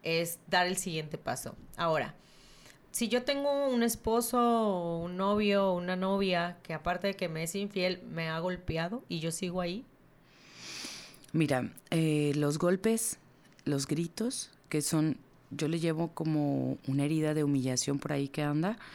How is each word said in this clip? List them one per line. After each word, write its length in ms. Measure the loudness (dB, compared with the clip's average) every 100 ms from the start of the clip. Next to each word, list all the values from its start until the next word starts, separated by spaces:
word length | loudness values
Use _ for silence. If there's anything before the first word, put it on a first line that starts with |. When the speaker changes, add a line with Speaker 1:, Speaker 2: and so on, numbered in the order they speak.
Speaker 1:
es 380 | -2 0 0 -6 0
dar 180 | 2 2
el 120 | 0
siguiente 400 | -2 -4 -6 -8
paso. 400 | -6 -6 -8 -14 -16 -2
Ahora, 400 | 0 2 0 -8 -20 -20 -20 -20 -20 -20 -12
si 180 | -4 0
yo 140 | 0 0
tengo 420 | 0 0 2 2
un 160 | 2
esposo, 560 | 2 0 0 2 2 2
o 600 | 4 4 2 0 -2 -2
un 140 | -4 -2
novio, 540 | 0 2 4 4 4
o 40 | 2
una 220 | 0 0
novia, 600 | 0 2 2 2 0 -6
que 100 | -8
aparte 340 | -4 -2 0 -2
de 80 | -2
que 100 | -4
me 160 | -4
es 100 | -4
infiel, 480 | -4 -4 0 0 -2 -6
me 200 | -6 -4
ha 100 | -2
golpeado 640 | -2 -4 -4 -2 -2 -4 -6
y 100 | -4
yo 140 | -2
sigo 260 | -2 -4 -2
ahí. 240 | -2 -4 -10 -20 -20 -20 -20 -20 -20 -18 -14 -12 -12 -14 -18 -20 -4
Speaker 2:
Mira, 360 | 0 2 2 -2 -8 -2
eh, 420 | 0 2 2 2 2
los 220 | 2 2
golpes, 600 | 2 2 2 0 -2 -6 -14 -20 -20 -8 -2
los 220 | -2 0
gritos, 640 | -2 -2 -2 -4 -4 -10 -16 -4
que 120 | -2
son, 360 | 2 2 2 0 -8 -20 -12
yo 140 | -4 -2
le 120 | 0
llevo 320 | 0 0 -2
como 640 | -2 0 2 2 2 0 -2 0
una 160 | 0
herida 300 | 2 2 2
de 100 | 2
humillación 560 | 4 2 2 0 0 -2
por 140 | -2
ahí 160 | -2 -2
que 120 | -2
anda, 360 | 0 2 0 -2 -10